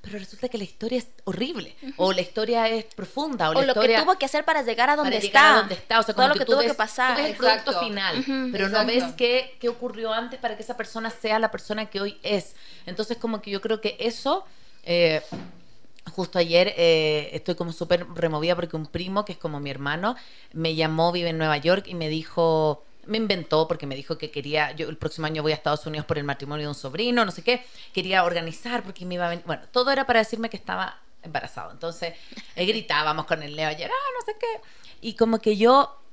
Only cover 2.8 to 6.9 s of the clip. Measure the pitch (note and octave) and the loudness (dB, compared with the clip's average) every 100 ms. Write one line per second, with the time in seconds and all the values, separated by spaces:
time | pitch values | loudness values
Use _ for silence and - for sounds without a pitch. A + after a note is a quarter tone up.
2.8 | G#3+ - F#3+ - D#4 B3 D#3 D#3+ C4+ G#3 | -6 -12 -10 -4 -4 0 2 4 4 6
3.8 | G#3+ A3+ C4+ F#4 C4+ D4+ D4+ D#4+ A#3+ A3+ | 6 6 4 2 2 0 2 0 0 2
4.8 | B3+ D4 C#4+ A3 G3+ C4 D4+ C4 G3+ F#3 | 4 4 2 0 4 8 10 8 4 -4
5.8 | - A3+ A3 G#3 C4 G3 F#3 C4 A#3+ C4+ | 2 2 2 4 4 4 4 4 4 2
6.8 | G#3+ | -2